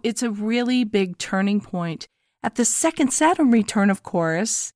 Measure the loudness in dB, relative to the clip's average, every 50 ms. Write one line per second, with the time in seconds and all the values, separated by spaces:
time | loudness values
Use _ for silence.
0 | -2 -4 -4 -2 -4 -4 -4 -4 -2 -2 0 0 0 0 2 0 0 0 0 0
1 | 0 0 -4 -10 -8 -4 -2 0 0 2 0 0 -2 -4 -8 -6 -6 -6 -8 -10
2 | -12 -20 _ _ _ _ _ _ -8 -6 -2 0 0 0 0 0 0 0 0 2
3 | 0 0 2 2 2 2 2 4 4 4 4 4 2 2 0 2 2 2 2 0
4 | -4 -4 -2 -2 0 0 0 -2 -2 -2 -2 -4 -6 -8 _